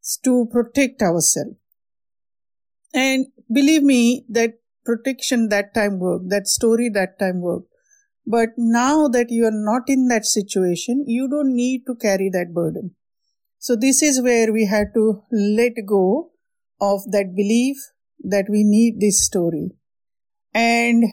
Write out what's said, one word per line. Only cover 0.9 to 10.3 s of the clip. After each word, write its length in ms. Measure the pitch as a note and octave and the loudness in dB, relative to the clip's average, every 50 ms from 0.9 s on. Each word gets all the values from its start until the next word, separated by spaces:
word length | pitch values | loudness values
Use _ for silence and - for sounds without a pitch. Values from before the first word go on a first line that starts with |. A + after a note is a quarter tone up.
| - - A3+ | -2 -2 -2
ourselves. 540 | F3+ E3 E3+ D#3+ - - D#3+ - - - _ _ _ _ _ _ _ _ _ _ _ _ _ _ _ _ _ _ _ _ _ _ _ _ _ _ _ - | 0 0 0 0 0 0 -2 -4 -10 -12 _ _ _ _ _ _ _ _ _ _ _ _ _ _ _ _ _ _ _ _ _ _ _ _ _ _ _ -4
And 320 | C#4+ C4 C4+ C4 C4 C4 - _ _ _ - A3 | -2 0 0 0 -2 -4 -6 _ _ _ -2 0
believe 300 | C#4 C#4 D4 D#4+ D#4 C#4+ | 2 4 4 4 4 4
me, 420 | C#4 C4+ A#3+ A#3 A#3 B3 - - - | 4 4 4 4 2 2 0 -4 -4
that 240 | G#3 A#3 A3+ A3+ A3 _ _ _ _ _ - | -2 0 0 -2 -4 _ _ _ _ _ -6
protection 600 | - A#3 A3+ - C4+ C4 C4 - - C4 A#3 A3+ G#3+ | -4 -4 -4 -4 -6 -6 -6 -4 -2 -2 0 0 0
that 240 | G#3 G3+ G3+ G3+ - | 0 -2 -2 -2 -2
time 240 | A#3 G#3 G#3 G3 F#3 | -2 -2 0 -2 -2
worked, 320 | F3+ F3+ F3 F3 F#3 F3+ | -2 -2 -4 -4 -4 -4
that 180 | G3+ G3+ G3 - | -4 -4 -2 -2
story 400 | - - - A3+ A3+ A3+ A#3+ A#3+ G3+ | -4 0 2 2 2 2 0 0 -2
that 240 | G3+ F#3 F#3+ _ - | -2 -2 -4 _ -4
time 220 | G3+ F#3 F3+ F3+ | -4 -4 -4 -4
worked. 280 | F3 F3 F3 F3+ F3+ _ _ _ _ _ _ _ _ _ _ _ - | -4 -4 -6 -6 -8 _ _ _ _ _ _ _ _ _ _ _ -8
But 240 | - G#3 A#3 A3+ A3+ A3+ | -2 0 0 0 0 -2
now 520 | - A#3 A3+ A3+ A#3 B3 C4 D4+ D#4 D4+ C#4+ | -2 0 0 2 2 2 2 2 2 2 2
that 220 | A#3 B3 A#3+ A#3+ | 2 0 0 0
you 140 | A#3+ A3+ A#3 | 0 0 0
are 60 | A3 A3 | 0 0
not 300 | G#3+ G#3+ G#3 A3+ B3+ A#3+ - | -2 -2 -2 -2 -2 0 0
in 200 | C#4 C4 B3+ B3 | 0 2 2 2
that 160 | A#3+ A3 A3 | 0 0 0
situation, 800 | - | -2